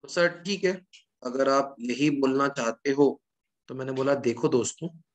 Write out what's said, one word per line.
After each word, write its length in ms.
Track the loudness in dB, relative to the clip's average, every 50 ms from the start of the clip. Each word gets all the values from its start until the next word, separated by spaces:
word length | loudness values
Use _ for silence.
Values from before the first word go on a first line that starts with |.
तो 60 | -16 -4
sir, 200 | 0 2 2 2
ठीक 360 | 0 -4 -6 -6 -4 -2 0
है, 200 | -2 -2 -2 _ _ -20 -20 _ _ _ _
अगर 260 | -10 -6 -2 0 2 2
आप 280 | 2 2 0 -2 -8 -10
यही 300 | -6 -6 -2 0 0 0
बोलना 380 | 2 2 2 2 2 2 0 0
चाहते 420 | -2 -2 -4 -4 -4 _ _ -2
हो, 320 | 4 4 4 4 4 -2 _ _ _ _ _ _ _ _ _ -14
तो 60 | -10
मैंने 180 | -8 -8 -6
बोला, 220 | -4 -2 0 0 0
"देखो 340 | 2 0 -2 -2 0 0 2
दोस्तों 520 | 2 2 0 -2 -6 -10 -12 -12 -12 -16 _ _